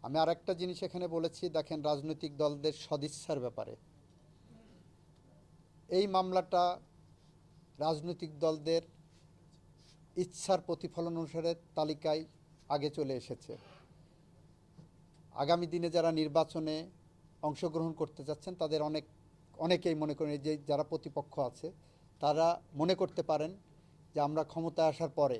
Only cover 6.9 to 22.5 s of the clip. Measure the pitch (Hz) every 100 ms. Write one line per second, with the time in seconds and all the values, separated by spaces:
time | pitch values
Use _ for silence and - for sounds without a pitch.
6.9 | - - - - - - - - - 151
7.9 | 156 170 170 160 147 160 156 151 165 -
8.9 | - - - - - - - - - -
9.9 | - - - 180 - - 185 185 165 170
10.9 | - 170 165 156 165 165 170 - - 156
11.9 | 151 156 156 160 - - - - 143 147
12.9 | 147 147 131 - 120 - - - - -
13.9 | - - - - - - - - - -
14.9 | - - - - - 143 170 170 170 170
15.9 | 170 165 160 151 151 156 165 156 156 175
16.9 | - - - - - 151 147 175 160 165
17.9 | 160 156 - 139 147 - 180 156 151 151
18.9 | 156 - - - - - - 165 175 180
19.9 | 156 151 143 151 147 151 151 143 143 151
20.9 | 160 151 143 - - 127 - 160 - -
21.9 | - - - 147 147 165